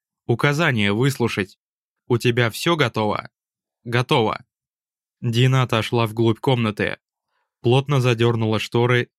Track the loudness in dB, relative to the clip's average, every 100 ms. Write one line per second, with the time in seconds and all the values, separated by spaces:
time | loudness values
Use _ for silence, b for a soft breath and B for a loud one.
0 | _ _ -4 0 0 0 0 2 0 2
1 | 0 0 -2 -2 -6 _ _ _ _ _
2 | -4 -2 0 0 -2 -2 -2 0 0 0
3 | -2 -4 -8 _ _ _ _ _ -4 -2
4 | 0 0 0 -2 -10 _ _ _ _ _
5 | _ _ -4 2 2 2 2 0 0 -2
6 | -2 0 0 0 0 0 -2 -2 -4 -6
7 | _ _ _ _ _ _ 2 2 2 0
8 | 2 2 2 0 0 -2 -2 -2 0 0
9 | -2